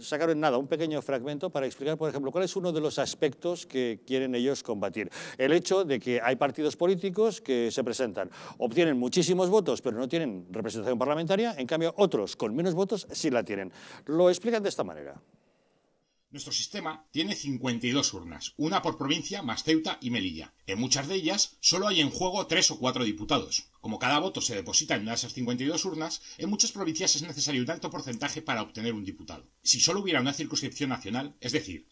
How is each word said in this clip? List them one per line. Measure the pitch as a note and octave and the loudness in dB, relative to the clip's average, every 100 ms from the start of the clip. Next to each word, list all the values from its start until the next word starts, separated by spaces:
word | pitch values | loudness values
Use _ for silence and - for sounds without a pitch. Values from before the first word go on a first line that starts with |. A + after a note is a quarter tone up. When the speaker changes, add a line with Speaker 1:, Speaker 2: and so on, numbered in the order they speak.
Speaker 1:
sacar | A2+ D3+ E3 | -4 0 2
en | D3+ | 4
nada | D#3 B2 | 4 4
un | C#3 | 2
pequeño | D#3 D#3+ D3 | 0 0 -2
fragmento | B2+ C3 C3+ D3 F#3 | 0 -2 -2 -4 -4
para | C#3+ | -2
explicar, | C3 - C#3 D#3 | -2 -2 -4 -2
por | D#3 | -2
ejemplo, | C#3+ C3+ | -2 -2
cuál | E3+ | 0
es | F#3 F#3+ | 0 0
uno | F3 | 0
de | D#3 | 0
los | D3+ C#3+ | 0 0
aspectos | B2 - C3+ - E3+ E3+ - | -2 0 0 0 -4 -4 -4
que | C3 A#2+ G#2 | -2 0 -2
quieren | - C3 C3 | -2 0 2
ellos | B2 C3 B2+ | 2 2 0
combatir. | - G#2 G2 G#2+ G2 - - - | -2 -2 -2 -4 -6 -8 -10 0
El | C3+ | 4
hecho | F3 F3 F#3+ | 4 4 2
de | E3 B2 | 2 0
que | B2 A#2+ | 2 2
hay | A#2+ | 2
partidos | C3 C#3+ D#3 D3+ C#3+ | 2 2 2 -2 2
políticos | F3 F#3 G3 F#3+ A3 - | 2 2 0 2 2 0
que | - A#2+ A#2 | 0 2 2
se | C3+ | 0
presentan, | A#2+ A2+ A#2+ G2 F#2 - - - | -2 0 -2 -2 -6 -8 -16 -4
obtienen | A#2+ C3 E3+ B2+ | 0 4 4 4
muchísimos | B2 F3+ D3 F#3 F3+ | 2 2 4 4 6
votos, | G#3+ D3+ A2+ | 4 4 0
pero | B2 A2 | 0 -2
no | C3 | -2
tienen | E3 C#3+ F#2 F2 | -2 -2 -4 -8
representación | G#2+ G#2+ A2 G#2+ A#2 | -6 -4 -2 0 2
parlamentaria, | C3 D#3 E3+ G3 A#3 D#3+ | 2 2 2 2 2 -2
en | B2 | -2
cambio, | D#3+ E3 G3+ | 0 0 4
otros | G3 A#2+ F#2+ | 4 4 -2
con | - A2 C3 | -2 -2 0
menos | F#3 | 0
votos | E3 G3 - - | 0 0 -2 -6
sí | - D#3 | -2 2
la | A#2+ | 2
tienen. | G#2 G2 F#2 - - - - | 2 -4 -6 -12 -18 -14 -2
Lo | D#3+ F3+ | 6 6
explican | F3+ A#3 A3+ | 6 2 0
de | G3 | 0
esta | - | -2
manera. | G2 D2+ C#2 - - _ _ _ _ _ _ _ _ _ _ | -4 -8 -12 -14 -20 _ _ _ _ _ _ _ _ _ _
Speaker 2:
Nuestro | C#3 C#3+ | -14 -4
sistema | - - G3+ D#3+ D#3 _ | -4 -2 -4 -6 -8 _
tiene | D3 G3+ | -2 -2
cincuenta | - C#3+ B2 B2+ A#2 A#2+ | -2 -4 -2 0 0 2
y | |
dos | C#3 - | 2 0
urnas, | F#2+ E2+ D2 - - | -2 -10 -12 -10 -4
una | D#3 F#3+ | 0 2
por | E3 - | 0 -2
provincia | C3+ E3 - G3+ | 0 -2 -2 -6
más | C3 G#2+ | -4 -2
Ceuta | D#3 D#3+ D#3+ - | 2 2 2 -4
y | B2 | -2
Melilla. | A#2 F#2 D#2+ - _ - | -2 -2 -4 -12 _ -6
En | G2+ | -2
muchas | B2+ C3+ C#3 | 0 0 0
de | |
ellas | F#3+ E3 G3+ - - | -2 0 0 -2 0
solo | - F3 G#3 | 2 2 2
hay | F3+ | 2
en | C#3+ | 2
juego | - F#3 F#3+ - | 0 0 0 0
tres | E3+ F#3 | 2 2
o | - | 2
cuatro | B2+ B2+ | 0 0
diputados. | A2 G2+ G#2+ C#3 - - - _ | -2 -2 0 0 0 -4 -6 _
Como | A2 G#2 | -8 -2
cada | B2+ D3 | 2 2
voto | F#3+ - | 0 -2
se | - G#2 | -2 -4
deposita | F#2 - D3 B2 | 0 0 2 0
en | |
una | G#2+ | 0
de | |
esas | A2+ B2 | -4 -4
cincuenta | B2+ A#2+ B2 | -4 -2 0
y | C#3 | 0
dos | E3+ | 0
urnas, | F#3+ D#3 E3 - - - | -2 -4 -4 -6 -12 -6
en | F#3 | -2
muchas | G#3+ - | 2 0
provincias | G3+ E3+ D#3 F#3 | 0 -4 0 0
es | D3 | 0
necesario | F3 - D#3 C3 | -2 -4 0 0
un | B2 | 0
alto | E3 E3 | -4 -6
porcentaje | D3+ C3 A#2 C#3+ D#3 | -8 -8 -4 -4 -4
para | - A#2 | -4 -2
obtener | G2+ A2 A#2 | -4 -4 -4
un | G#2+ | -4
diputado. | G2 - - D2+ - _ | -8 -10 -14 -16 -18 _
Si | - B2 | 2 4
solo | E3 G3 | 4 2
hubiera | F#3+ C#3 | 2 2
una | C3 | 2
circunscripción | C#3+ D3 D3 C3+ - C3+ | 0 -4 -4 -4 -2 -2
nacional, | A#2 F#2+ B2 C#3+ - | -2 -4 -6 -6 -8
es | B2 | -2
decir, | D3+ F#2+ D#2 - | -2 -2 -10 -16